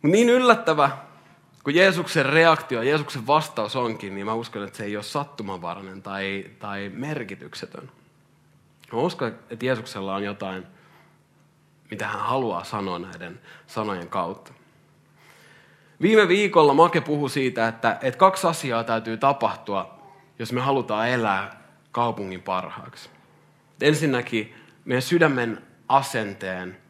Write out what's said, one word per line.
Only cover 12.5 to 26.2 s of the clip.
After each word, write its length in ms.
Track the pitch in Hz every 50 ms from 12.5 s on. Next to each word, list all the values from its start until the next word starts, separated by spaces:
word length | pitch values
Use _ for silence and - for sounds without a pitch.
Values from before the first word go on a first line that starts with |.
| 95 85 -
sanoa 360 | - - 107 98 95 87 87
näiden 400 | 90 95 87 85 90 85 92 - _ - - - _
sanojen 420 | _ - 113 110 107 98 90 85 82
kautta. 440 | - 101 87 85 - - - - - _ _ _ _ _ _ _ _ _ _ _ _ _ _ _ - _ _ _ - - _ _ _ _ _ _ _ _
Viime 260 | - 196 214 220 208
viikolla 460 | 170 180 202 208 190 - 175 151 143 135
Make 280 | 147 170 170 165 165
puhui 280 | - - 151 147 147 131
siitä, 380 | - 147 131 127 - 117 113
että, 300 | 113 113 - - 117 104 -
että 160 | - 131 123
kaksi 300 | - 190 190 190 - -
asiaa 360 | 170 160 - - 135 117 113 113
täytyy 340 | 104 117 113 107 113 113
tapahtua, 840 | 101 - 139 139 - 113 104 98 - - - 101 98 92 - - - - - - - _ _ _ _
jos 120 | 117 117
me 100 | 123 123
halutaan 480 | 127 139 143 135 113 110 107 107 113 120
elää 520 | 127 123 113 107 98 95 101 95 - - - - _ _ _ _
kaupungin 500 | - 120 120 117 110 - 101 95 95 90
parhaaksi. 680 | - - 92 92 92 80 - - - - - - - - _ _ _ _ _ _ _ _ _ _ _ _ _ -
Ensinnäkin 720 | - 147 156 143 156 151 131 123 120 - - 110 107 107 - - - - _ _ _
meidän 160 | - 127 127
sydämen 600 | 131 - 175 170 165 151 139 127 120 113 107 - - _ _ _ _
asenteen 920 | _ 135 139 135 - - 123